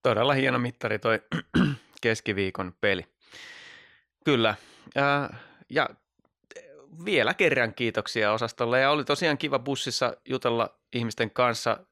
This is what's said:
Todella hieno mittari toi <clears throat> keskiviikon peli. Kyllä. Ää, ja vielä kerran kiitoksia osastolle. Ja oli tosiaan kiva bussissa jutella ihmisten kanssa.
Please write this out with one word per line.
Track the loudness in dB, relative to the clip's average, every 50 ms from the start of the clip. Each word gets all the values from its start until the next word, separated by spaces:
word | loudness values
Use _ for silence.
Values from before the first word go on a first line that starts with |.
| 0
Todella | 0 2 2 2 2 2
hieno | 2 2 0 0 0
mittari | -2 -4 -6 _ -4 -4 -4 -2
toi | 0 0 0 0 -2 _ -8 -8 -8 _ 0 2
<clears throat> | 2 2 0 -6 _ _ _ -2
keskiviikon | 0 0 0 0 _ -4 -2 -2 -2 -2 -2 -6 -8 -8 -6 _
peli. | 0 0 0 0 -4 _ _ _ _ _ -20 -20 -20 -20 -20 -20 -20 -20 -20 -20 -20 -20 _ _ _ _ _ _ _
Kyllä. | 2 4 4 4 2 0 -2 -10 -20 -20 -20 -20 -6 -2
Ää, | 0 2 2 2 0 -2 -4 -10 -14 -20 -20 -20 _ -18 _
ja | -2 -2 -2 -2 -4 _ _ _ _ _ _ _ _ _ _ _ -20 -20 -20 -20 -20 -20 -20 -20 -20 -10 -4
vielä | 0 2 2 4 2 2
kerran | 2 2 2 4 2 0 0 0
kiitoksia | -2 -2 0 0 -2 -4 -2 -2 0 2 2
osastolle. | 2 0 -2 -4 -2 -4 -2 2 2 2
Ja | 4 4
oli | 2 0 0
tosiaan | -2 -2 0 2 0 0 0
kiva | -2 -2 -2 -2
bussissa | -2 -2 -4 -4 -4 -6 -2 -2 -2 -2 -2 _ _ -6
jutella | -6 -2 0 0 0 2 0 -2 _ _ _ _
ihmisten | -4 -4 -4 -4 -2 -4 -4 -4
kanssa. | _ 0 0 0 0 0 -2 -2 -2 -4 -6 _